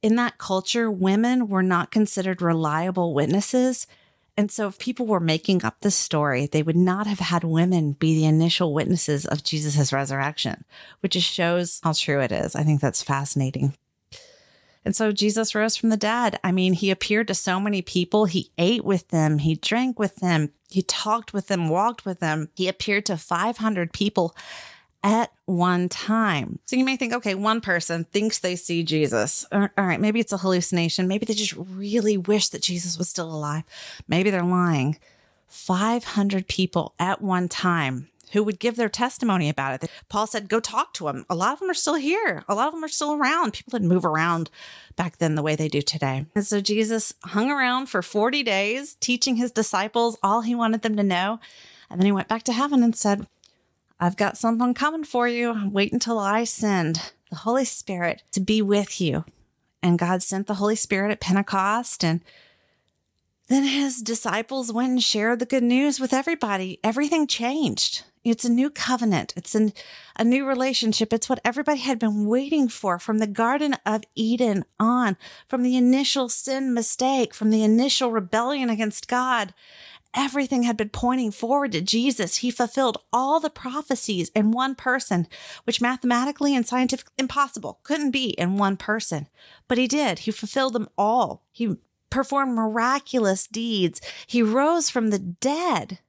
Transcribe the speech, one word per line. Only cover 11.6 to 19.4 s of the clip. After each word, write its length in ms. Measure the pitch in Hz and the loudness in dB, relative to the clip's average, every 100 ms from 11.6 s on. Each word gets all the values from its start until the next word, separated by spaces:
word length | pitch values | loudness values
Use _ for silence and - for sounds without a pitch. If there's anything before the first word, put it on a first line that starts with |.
| 175 - | 0 -2
how 100 | 165 | -2
true 260 | 156 - 143 | -2 0 0
it 140 | 131 | 0
is. 200 | - - | 0 -2
I 100 | - | 0
think 180 | 151 147 | 2 2
that's 200 | 135 - | 2 -2
fascinating. 760 | - 139 139 - 131 131 139 139 _ _ _ - - - _ _ _ _ | -2 -2 0 -2 -2 0 -4 -4 _ _ _ -20 -20 -20 _ _ _ _
And 100 | - | -4
so 200 | 196 220 | 0 0
Jesus 420 | 208 208 214 220 220 | 2 0 0 -2 0
rose 220 | 220 - | 0 0
from 120 | 226 | 0
the 60 | 220 | 2
dead. 420 | 208 233 233 - | 0 0 0 -2
I 80 | 185 | 0
mean, 220 | 185 185 | 2 2
he 180 | 175 196 | 2 2
appeared 380 | 190 - 208 220 | 0 0 0 0
to 40 | |
so 280 | 190 - 185 | -2 0 -2
many 200 | 208 202 | 0 -2
people. 440 | 175 185 175 214 214 | -2 -2 2 2 2
He 260 | 175 - - | 0 -4 0
ate 260 | 175 233 | 0 0
with 240 | - 185 - | 0 -2 0
them. 300 | 165 156 | 0 2
He 180 | 151 | 2